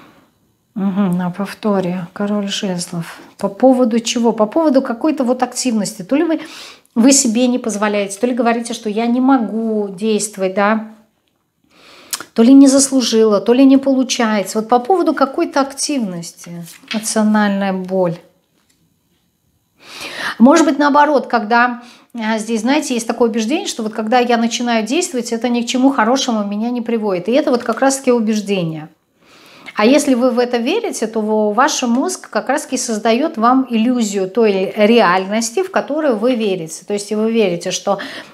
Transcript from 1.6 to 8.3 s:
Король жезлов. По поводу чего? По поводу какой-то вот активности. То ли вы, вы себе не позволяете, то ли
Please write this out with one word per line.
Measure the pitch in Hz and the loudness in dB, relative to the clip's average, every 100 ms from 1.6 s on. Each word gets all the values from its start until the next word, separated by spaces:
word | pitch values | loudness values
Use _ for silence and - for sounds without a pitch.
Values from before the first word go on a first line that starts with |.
| 220 196 180 180 175 | -2 0 -2 -4 -8
Король | - 208 208 196 | -6 -4 -2 -4
жезлов. | 196 202 180 175 175 170 - - - | -4 -4 -6 -6 -8 -10 -12 -20 -6
По | 196 | -6
поводу | - 262 254 247 226 | 2 4 4 2 0
чего? | 226 247 233 | -2 0 0
По | 220 214 | 2 0
поводу | 330 311 269 | 2 2 2
какой-то | 277 226 320 294 | 0 -2 -2 0
вот | 240 254 | 0 -2
активности. | 247 - 254 220 185 - | -4 -4 -2 -2 -2 -6
То | 180 277 | -2 0
ли | |
вы, | 330 311 - - - - _ | 0 -2 -6 -18 -20 -20 _
вы | - 240 | 2 4
себе | 277 240 220 247 | 4 2 2 2
не | 247 | 0
позволяете, | 240 202 214 208 196 - | -2 -4 -2 -2 -4 -2
то | |
ли | 247 | -2